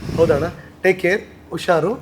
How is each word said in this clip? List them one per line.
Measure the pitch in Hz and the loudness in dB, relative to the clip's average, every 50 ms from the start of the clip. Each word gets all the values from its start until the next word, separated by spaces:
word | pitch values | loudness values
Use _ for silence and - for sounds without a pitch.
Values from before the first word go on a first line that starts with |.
| - - - | -10 -6 0
ಹೌದಾ | 160 - - 151 | 2 2 2 2
ಅಣ್ಣ? | 139 156 180 - - - - - - | 0 -2 -4 -6 -10 -16 -20 -8 0
ಟೇಕ್ | - 185 185 185 | 2 2 2 2
ಕೇರ್. | - 175 196 214 - - - - - - | 0 0 0 -2 -4 -10 -20 -20 -14 -12
ಹುಷಾರು | - - - - 175 156 151 196 247 - | -10 -4 0 2 2 2 2 0 -2 -6